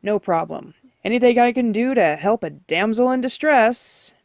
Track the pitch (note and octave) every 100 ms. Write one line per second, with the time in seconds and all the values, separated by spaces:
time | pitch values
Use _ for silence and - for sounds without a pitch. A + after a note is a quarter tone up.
0 | G3+ G#3 - E3+ E3 D#3 - - _ _
1 | F#3+ A#3 B3 A#3+ A#3+ A#3+ A#3+ G#3 B3 B3+
2 | E3+ D3+ F3 A3+ E3 D3 - D#3+ G#3+ A3
3 | B3+ B3+ B3+ - D#4 C#4 A3+ B3 - -
4 | - _